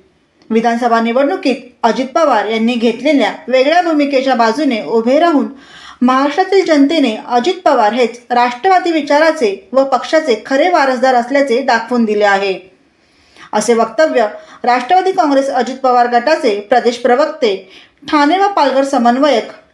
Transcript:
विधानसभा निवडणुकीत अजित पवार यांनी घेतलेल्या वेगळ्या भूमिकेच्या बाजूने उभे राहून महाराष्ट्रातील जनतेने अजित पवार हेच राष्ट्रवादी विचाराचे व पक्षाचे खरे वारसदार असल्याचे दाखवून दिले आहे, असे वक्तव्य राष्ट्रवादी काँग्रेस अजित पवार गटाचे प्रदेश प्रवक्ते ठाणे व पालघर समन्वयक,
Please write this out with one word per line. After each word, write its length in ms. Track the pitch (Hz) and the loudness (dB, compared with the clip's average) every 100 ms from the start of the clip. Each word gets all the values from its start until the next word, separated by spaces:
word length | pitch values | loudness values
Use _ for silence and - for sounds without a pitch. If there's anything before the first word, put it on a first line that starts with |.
| _ _ _ _ - | _ _ _ _ -4
विधानसभा 520 | 226 233 233 240 233 | -2 0 0 0 0
निवडणुकीत 540 | 226 233 277 370 285 240 - _ | 0 0 0 -2 -4 -4 -8 _
अजित 240 | 233 208 262 | -2 -2 -4
पवार 380 | 330 311 226 202 | 0 0 0 -2
यांनी 300 | 220 226 240 | -2 -2 0
घेतलेल्या 600 | 226 220 254 285 202 180 - | -2 0 0 0 0 -4 -2
वेगळ्या 340 | 254 262 339 | 0 2 2
भूमिकेच्या 540 | 339 311 285 277 262 240 | 2 0 0 0 0 2
बाजूने 500 | 226 240 302 220 147 | 0 0 -2 -2 -2
उभे 340 | 226 226 277 | -2 2 2
राहून 280 | 339 294 220 - - - - - | 2 0 -2 -8 -20 -20 -20 -2
महाराष्ट्रातील 640 | 247 262 285 294 381 392 349 | 0 2 0 -2 0 0 2
जनतेने 500 | 302 277 330 254 214 - | 2 2 2 0 -2 -4
अजित 260 | 247 240 370 330 | -2 -2 -2 0
पवार 280 | 262 214 | 2 2
हेच 320 | 233 233 233 - | 0 -2 -4 -4
राष्ट्रवादी 640 | 240 240 247 381 370 349 | -2 -2 -2 0 2 2
विचाराचे 800 | 320 285 294 320 311 220 196 - | -2 0 2 2 0 -2 -4 -4
व 120 | 254 | -2
पक्षाचे 600 | 269 247 - 320 311 220 - | 0 -2 0 -2 0 -2 -2
खरे 240 | 269 339 | 0 2
वारसदार 460 | 349 269 254 262 247 | 2 0 0 0 0
असल्याचे 460 | 233 277 277 233 | 0 0 0 0
दाखवून 440 | 269 - - 247 220 | 0 -2 -2 -2 0
दिले 200 | 208 208 | 0 2
आहे, 520 | 196 196 180 - _ _ _ _ _ _ - - | 2 -2 -6 -10 _ _ _ _ _ _ -20 -6
असे 200 | 214 220 | -2 0
वक्तव्य 540 | 226 226 - 320 254 214 - - - | 0 0 0 0 0 -2 -4 -20 -6
राष्ट्रवादी 480 | 240 247 247 359 381 | -2 0 0 0 2
काँग्रेस 380 | 370 311 269 269 | 0 0 0 0
अजित 280 | 254 240 262 | -2 -4 -4
पवार 300 | 262 247 240 | 0 2 2
गटाचे 540 | 240 240 320 285 202 | 0 0 0 0 -4
प्रदेश 360 | 202 247 226 247 | 0 0 0 0
प्रवक्ते 760 | 247 240 302 302 233 190 - - - _ - | 0 0 0 -2 -2 -4 -8 -20 -20 _ -4
ठाणे 320 | 302 294 359 | 0 2 2
व 80 | 403 | 0
पालघर 360 | 392 277 262 | 0 0 0
समन्वयक, 680 | 277 269 233 247 294 240 - - _ | 0 0 2 2 2 0 -4 -12 _